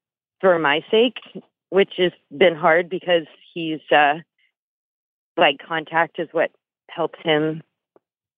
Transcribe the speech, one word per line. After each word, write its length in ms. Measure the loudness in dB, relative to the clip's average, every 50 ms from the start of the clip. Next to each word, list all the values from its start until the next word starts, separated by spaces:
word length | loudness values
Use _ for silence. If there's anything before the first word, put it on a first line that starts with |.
| _ _ _ _ _ _ _ _
for 160 | 2 2 2 2
my 260 | 2 0 0 -2 -2 -2
sake, 300 | 0 2 2 0 -2 -6 -16 -18 -18 -20 -20 _ _ _ _ _
which 240 | 0 0 0 0 0 -2
has 160 | -2 -2 -4 _ _ _ -2
been 200 | 2 2 2 2
hard 340 | 2 2 2 2 2 2 -2
because 360 | -6 -8 -2 0 0 0 -2 -4 -14 _ _ _ -12
he's, 280 | -10 -8 -8 -8 -8 -4 0
uh, 280 | 2 2 4 2 0 -2 -8 _ _ _ _ _ _ _ _ _ _ _ _ _ _ _ _ _ _ _ _ _ _
like, 240 | 0 0 0 0 -2
contact 600 | -6 -8 -8 -8 -6 -4 -2 -2 -2 -2 -4 -8
is 100 | -10 -6
what 200 | -2 -2 -2 -2 _ _ _ _ _ _ _ -14
helps 300 | -8 -6 -6 -6 -8 -6
him 400 | -4 -2 0 0 0 -2 -4 -8 -12 _ _ _ _ _ _ _ _ _ _ _ _ _ _